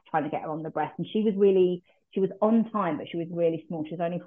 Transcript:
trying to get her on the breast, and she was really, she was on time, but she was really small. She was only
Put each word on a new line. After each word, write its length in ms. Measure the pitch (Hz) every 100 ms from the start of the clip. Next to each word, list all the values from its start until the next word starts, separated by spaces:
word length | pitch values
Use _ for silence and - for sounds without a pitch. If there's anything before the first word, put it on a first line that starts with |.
| _
trying 140 | 160 151
to 40 |
get 140 | 151
her 60 | 165
on 120 | 156
the 80 | 156
breast, 240 | 160 151 -
and 80 | 170
she 120 | 214
was 100 | 220 196
really, 460 | 202 190 180 180 _ _ _
she 80 | 196
was 100 | 190 -
on 300 | 214 226 -
time, 280 | 208 175 151
but 100 | -
she 80 | 170
was 100 | 170
really 340 | 170 170 165 -
small. 160 | 165 151
She 100 | 175
was 60 |
only 200 | 170 175